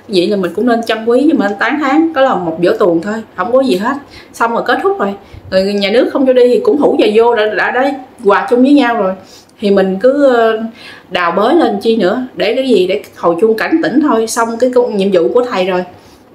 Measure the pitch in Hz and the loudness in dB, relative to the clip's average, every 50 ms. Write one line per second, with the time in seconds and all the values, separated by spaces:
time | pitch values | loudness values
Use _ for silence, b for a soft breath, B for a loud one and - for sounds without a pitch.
0 | - - 214 180 170 196 208 196 180 170 - 214 233 247 240 233 226 - 226 220 | -10 -4 -2 0 0 0 0 -2 -2 -4 -2 -2 0 0 0 0 0 -2 -4 -2
1 | 220 233 240 262 294 320 320 240 202 208 208 - 220 226 277 294 302 262 277 311 | 0 0 2 2 2 2 2 2 0 -2 -2 -2 -2 -2 -2 -2 -2 0 2 2
2 | 330 320 - 269 269 262 214 185 180 165 165 175 175 190 214 - 220 180 165 170 | 2 2 2 0 0 2 0 -2 -4 -6 -4 -2 0 0 0 2 2 2 0 0
3 | 165 202 220 220 220 - - - 185 226 247 262 269 233 180 185 208 247 294 294 | -2 -4 -8 -8 -10 -10 -8 -8 -4 0 0 0 2 0 -2 -2 -2 -4 -6 -6
4 | B B B B B B - - 240 233 233 202 - 233 269 311 359 392 392 392 | B B B B B B -6 -4 -4 -2 -2 -2 -2 -2 -2 0 0 -2 -2 -2
5 | 208 202 202 B B B B B B - 190 190 190 196 202 202 196 190 214 247 | -4 -6 -6 B B B B B B -4 -2 -2 0 0 -2 -2 -2 0 2 0
6 | 339 381 - 277 262 262 254 247 240 247 240 - - 208 - 285 - 170 - - | 0 0 0 0 2 2 4 4 4 4 2 2 2 0 0 2 2 0 2 2
7 | 262 214 208 220 233 240 233 214 208 208 - 175 180 214 220 247 269 285 294 - | 2 2 2 2 2 2 2 0 0 -2 -2 -2 -2 -2 -2 -2 -2 -2 -4 -6
8 | - - - - - 196 196 185 190 - 247 247 262 277 294 277 247 233 233 208 | -10 -18 -14 -4 0 0 0 0 0 0 2 2 4 4 4 4 4 2 0 -2
9 | 196 185 190 B B B B B B B _ - 214 202 196 190 190 190 185 190 | -2 -4 -4 B B B B B B B _ -4 -2 0 2 2 2 0 0 0
10 | 240 254 277 294 285 262 247 233 226 226 220 220 226 B B B B B B B | 2 2 2 4 2 2 4 2 2 0 0 -2 -6 B B B B B B B
11 | B - 185 180 175 170 175 196 208 247 330 330 254 220 208 202 - 226 226 220 | B -6 -4 -2 -2 -2 0 0 0 2 2 2 2 0 -2 -2 -2 -2 0 0
12 | 185 180 214 262 254 - - - 175 208 247 269 269 262 226 185 180 180 190 202 | 0 0 -2 -2 -6 -8 -6 -4 -4 -2 -2 -2 0 0 2 2 2 0 -2 -4
13 | - - - - - 175 170 170 220 226 220 220 175 185 320 - - - 214 294 | -6 -12 -10 -4 -2 -2 0 2 2 0 0 0 -2 0 0 0 0 0 0 0
14 | 302 294 233 220 226 226 - 240 233 226 233 226 254 254 254 247 240 240 214 196 | 2 2 2 0 0 -2 -2 -4 -4 -4 -2 -2 -2 0 2 2 0 0 0 -2
15 | 190 202 185 175 165 - 190 240 247 247 226 190 180 190 180 180 180 - B B | 0 0 2 2 2 2 0 0 -2 -2 -2 -4 -2 -2 -2 -4 -4 -8 B B
16 | B B B B B _ - | B B B B B _ -6